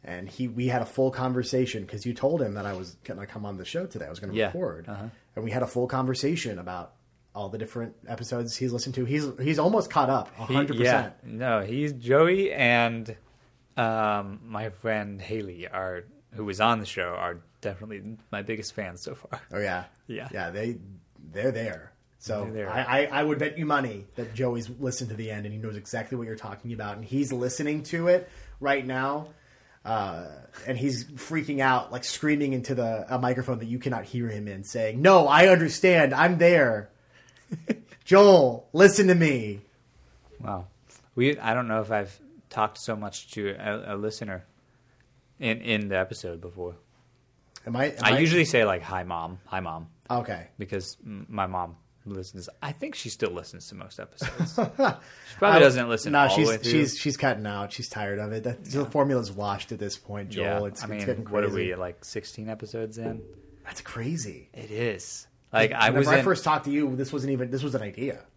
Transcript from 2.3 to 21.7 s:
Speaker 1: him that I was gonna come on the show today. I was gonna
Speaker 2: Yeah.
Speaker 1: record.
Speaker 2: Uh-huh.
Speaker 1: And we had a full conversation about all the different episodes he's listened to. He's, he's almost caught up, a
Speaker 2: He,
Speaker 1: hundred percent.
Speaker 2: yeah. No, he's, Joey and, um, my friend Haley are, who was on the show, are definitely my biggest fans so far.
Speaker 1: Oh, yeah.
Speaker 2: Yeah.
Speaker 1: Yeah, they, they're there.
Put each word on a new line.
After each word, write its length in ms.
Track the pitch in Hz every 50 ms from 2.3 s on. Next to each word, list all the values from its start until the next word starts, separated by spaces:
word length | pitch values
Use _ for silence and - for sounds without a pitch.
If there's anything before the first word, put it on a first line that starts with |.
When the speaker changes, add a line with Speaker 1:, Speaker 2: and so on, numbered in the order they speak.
| 160 165
Speaker 1:
him 140 | 135 107 101
that 100 | 104 98
I 80 | 101 98
was 220 | 92 92 90 - _ _
gonna 240 | - 104 92 101 101
come 180 | - 113 104
on 120 | 101 98 92
the 80 | 92
show 200 | - - 165 185
today. 200 | 175 - - 82 71
I 20 |
was 100 | 82 92
gonna 140 | 101 98 101
Speaker 2:
Yeah. 140 | 110 110 95
Speaker 1:
record. 380 | - - 180 - 80 80 82 104
Speaker 2:
Uh-huh. 160 | 104 98 104 117 - - _ _ _
Speaker 1:
And 100 | - 110
we 60 | 113
had 100 | 107 127
a 60 | 123 113
full 180 | - 123 123
conversation 720 | 123 - 131 131 127 131 127 - 143 170 165 - 120 104 87
about 360 | 87 90 90 90 87 - _ _ _ _ _ _ _ _ _
all 140 | 104 101 95
the 80 | 98 107
different 360 | 110 107 - 123 113 113 - _ - -
episodes 480 | 117 110 120 - 127 120 117 117 -
he's 180 | - 131 127 117
listened 220 | 120 - 139 131
to. 100 | 131 127
He's, 220 | 120 139 151 151 139 - -
he's 200 | 131 147 160 143
almost 320 | 151 175 214 220 - -
caught 180 | - 160 139 127
up, 220 | 139 123 95 - - -
a 60 | 110 107
Speaker 2:
He, 60 | 127
Speaker 1:
hundred 220 | 135 143 - 139 113
percent. 360 | 120 123 123 107 110 101 - _ -
Speaker 2:
yeah. 60 | 117
No, 300 | 110 110 123 127 113 107
he's, 320 | 98 101 117 135 147 151 143
Joey 580 | 123 117 120 131 143 160 170 180 196 196 190
and, 640 | - 139 131 120 120 120 117 117 117 113 110 110 110 - _ _ _ _ _ _ _ _ _ _ _ -
um, 640 | 120 113 113 110 110 107 104 104 101 98 98 - -
my 260 | 117 110 104 110 110
friend 520 | 95 95 - 113 110 107 104 104 101 98
Haley 460 | 95 92 107 113 104 95 87 85 85 90
are, 360 | - 95 95 92 92 90 87 120 - _ _ _
who 140 | - - 110
was 140 | 101 95 95
on 200 | 107 117 120 110
the 60 | 104 -
show, 220 | - - 90 87
are 280 | 87 92 92 87 87 85 - _ _ _
definitely 560 | - 107 95 90 107 107 107 98 98 107 110 107 _ _
my 100 | - 101
biggest 320 | 101 101 113 107 104 - -
fans 280 | - 104 92 90 90
so 120 | - - -
far. 260 | - - - - - - _
Speaker 1:
Oh, 80 | - 101
yeah. 240 | 104 98 90 90 92 - _ _ _ -
Speaker 2:
Yeah. 220 | 120 104 117 131
Speaker 1:
Yeah, 180 | - 101 90 87
they, 280 | 87 101 110 117 120 107 98 98 98 92 _ _ _ - 71 78
they're 200 | 80 98 110 131
there. 400 | 120 113 113 107